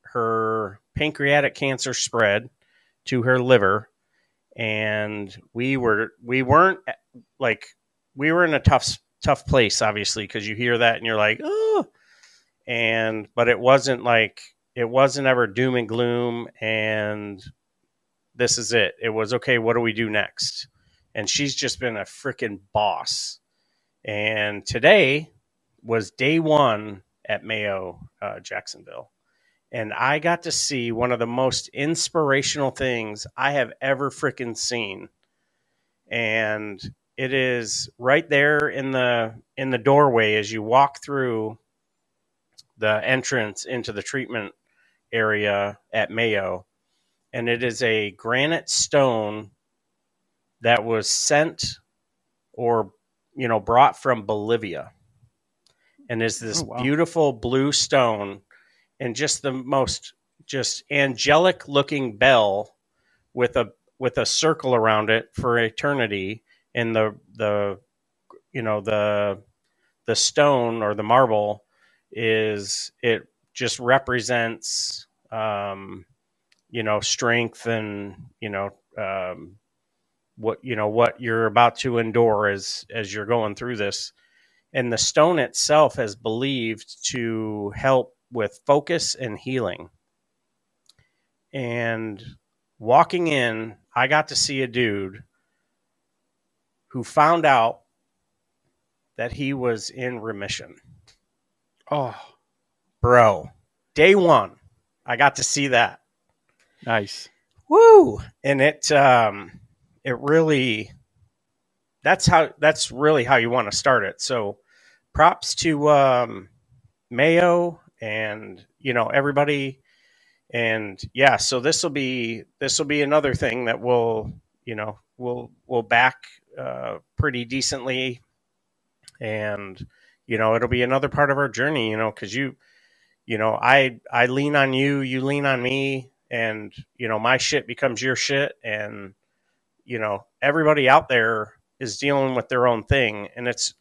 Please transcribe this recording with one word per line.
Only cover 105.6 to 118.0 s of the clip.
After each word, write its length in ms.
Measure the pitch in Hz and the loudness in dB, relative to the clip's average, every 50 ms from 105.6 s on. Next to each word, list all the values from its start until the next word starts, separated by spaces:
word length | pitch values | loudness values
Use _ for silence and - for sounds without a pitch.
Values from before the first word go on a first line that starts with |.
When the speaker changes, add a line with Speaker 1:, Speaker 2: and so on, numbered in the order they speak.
| 139 139 | 0 2
Speaker 1:
that. 320 | 127 117 117 92 - - _ _ _ _ _ _ _ _ _ _ _ _ _ _ _ _ - | 4 4 2 2 -2 -8 _ _ _ _ _ _ _ _ _ _ _ _ _ _ _ _ -4
Speaker 2:
Nice. 420 | 120 117 110 101 98 - - - - _ _ _ _ _ _ _ - | -2 -2 -2 -2 -4 -10 -16 -16 -20 _ _ _ _ _ _ _ 2
Speaker 1:
Woo! 520 | 302 427 466 466 440 403 320 - 104 - - - - _ - | 6 8 10 12 12 12 10 8 2 -4 -10 -14 -18 _ -2
And 160 | 139 139 135 | 0 2 4
it, 320 | 135 151 151 - - - 151 | 4 2 2 0 0 2 4
um, 680 | 139 139 135 127 120 113 107 98 101 95 - - - - _ _ _ _ _ _ _ _ | 6 6 8 6 6 4 2 0 -4 -10 -16 -18 -20 -20 _ _ _ _ _ _ _ _
it 140 | 135 123 113 | -6 -6 -4
really, 720 | 139 143 156 160 160 156 151 135 131 123 107 107 95 - - - _ _ _ _ _ _ _ _ _ _ _ _ _ _ _ _ _ _ _ _ - | 0 2 4 4 4 4 2 2 2 0 -2 -2 -4 -10 -14 -20 _ _ _ _ _ _ _ _ _ _ _ _ _ _ _ _ _ _ _ _ 2
that's 240 | 147 185 185 - | 2 2 4 4
how, 240 | - 185 165 156 139 - - | 4 4 4 4 2 -2 2
that's 320 | 147 156 151 - - - 120 | 2 2 2 2 -4 -8 -4
really 320 | 127 147 151 156 139 117 | 0 2 2 4 2 4
how 120 | 123 135 | 4 4
you 140 | 120 117 117 | 4 4 2
wanna 220 | 120 127 110 101 - | 0 0 0 0 -4
start 320 | - - 139 131 113 98 | -2 2 2 2 2 2
it. 160 | 95 - - | -2 -6 -8
So 380 | - - 131 117 104 101 101 - _ _ _ _ _ _ _ _ _ _ _ | -6 -4 -4 -2 -4 -4 -8 -10 _ _ _ _ _ _ _ _ _ _ _
props 400 | - 156 175 - - - - - | 4 4 4 4 2 -4 -8 -6
to, 340 | - - 170 151 143 147 151 | -2 -2 -2 0 2 4 4
um, 580 | 147 139 139 131 127 123 120 113 107 98 92 - _ _ _ _ _ _ _ _ _ _ _ _ | 6 6 6 6 4 2 0 -2 -6 -12 -16 -18 _ _ _ _ _ _ _ _ _ _ _ _
Mayo 680 | 123 117 143 165 165 170 175 175 170 175 175 175 170 - _ _ _ _ | -2 2 2 4 4 4 4 4 2 2 0 -2 -4 -10 _ _ _ _